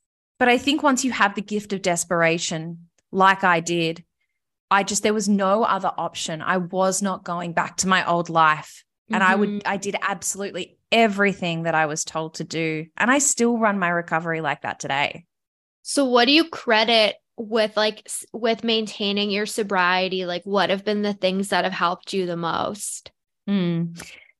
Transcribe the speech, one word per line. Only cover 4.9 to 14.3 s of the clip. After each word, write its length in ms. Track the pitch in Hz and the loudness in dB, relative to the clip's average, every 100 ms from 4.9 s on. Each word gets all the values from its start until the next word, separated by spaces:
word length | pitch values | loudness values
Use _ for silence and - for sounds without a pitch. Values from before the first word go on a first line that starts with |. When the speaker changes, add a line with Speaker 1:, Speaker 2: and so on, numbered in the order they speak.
| 202 | 0
Speaker 1:
there 120 | 220 | 0
was 160 | 214 196 | 0 2
no 340 | 202 190 214 | 2 2 2
other 260 | 240 190 185 - | 2 0 -2 -4
option. 460 | 165 - - 156 | -6 -6 -8 -6
I 160 | - 185 | -2 -2
was 420 | 175 185 190 185 | -2 0 0 0
not 240 | 196 185 | -2 -4
going 300 | - 175 175 | -6 -8 -4
back 240 | 170 151 - | -4 -4 -4
to 100 | 185 | -2
my 180 | 185 - | 0 0
old 220 | 170 170 | -2 0
life. 560 | 165 156 151 - - _ _ - | 4 4 2 -4 -20 _ _ -6
And 140 | 185 | 0
I 100 | 190 | 2
would, 140 | 196 208 | 4 0
Speaker 2:
Mm-hmm. 180 | 208 196 | -2 -4
Speaker 1:
I 100 | 196 | -6
did 180 | 202 196 | -4 -4
absolutely 760 | 196 196 - 190 202 185 - _ _ | -4 -6 -6 -8 -8 -8 -12 _ _
everything 680 | 226 226 196 202 185 175 165 | 4 4 4 2 2 -4 -2
that 120 | 165 | 0
I 120 | 160 156 | 2 2
was 180 | 156 | -2
told 300 | - 160 160 | -6 -6 -6
to 100 | - | -8
do. 400 | 160 160 160 156 165 - | -8 -4 -2 -4 -6 -2
And 120 | 214 | 2
I 80 | 277 | 2
still 380 | - - 233 233 | 2 2 0 2
run 220 | 220 202 | 0 2
my 100 | 175 | 0
recovery 540 | 170 165 160 170 | 0 0 -2 -2